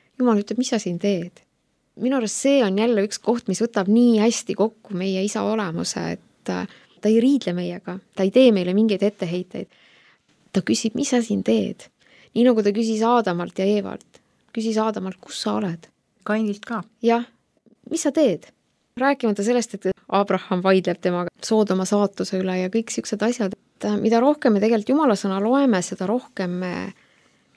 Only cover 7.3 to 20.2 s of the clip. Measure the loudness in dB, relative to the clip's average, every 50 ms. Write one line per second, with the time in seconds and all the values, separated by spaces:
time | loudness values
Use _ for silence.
7.3 | 2 2 0 -2 -4 -4 -4 -6 -8 -10 -12 -12 -12 -12 -14 _ _ -2 0 4
8.3 | 6 6 8 8 6 4 2 0 2 2 2 2 2 0 0 -2 -2 -4 -6 -6
9.3 | -4 -6 -6 -8 -10 -12 -12 -14 _ _ _ _ _ _ _ _ _ _ _ _
10.3 | _ _ _ _ -4 -2 0 0 0 0 -2 -2 -2 -4 -2 0 0 0 0 0
11.3 | -2 -2 0 0 0 0 0 -2 -6 -10 -16 -20 _ _ _ _ _ _ -18 _
12.3 | 0 4 4 4 4 4 2 0 0 0 -2 -2 -2 0 2 2 2 2 2 0
13.3 | -2 -4 -6 -6 -4 -2 0 0 0 0 -2 -6 -10 -14 -16 _ -20 -20 _ _
14.3 | _ _ _ _ -8 -6 -4 -2 -2 0 -2 -2 -2 -4 -6 -8 -10 -12 -16 -14
15.3 | -12 -6 -4 -4 -2 -2 -2 -4 -6 -8 -12 -20 _ _ _ _ _ _ -6 -4
16.3 | -2 -2 -2 -2 -4 -6 -8 -10 -8 -10 -10 -12 _ _ 0 2 2 2 0 -6
17.3 | _ _ _ _ _ _ _ _ _ _ -10 -8 -6 -4 -2 0 2 4 2 2
18.3 | 2 -2 -6 -14 _ _ _ _ _ _ _ _ _ 0 0 0 0 0 0 -2
19.3 | -2 0 0 0 0 0 -2 -4 -8 -6 -4 -4 -4 _ _ -2 0 0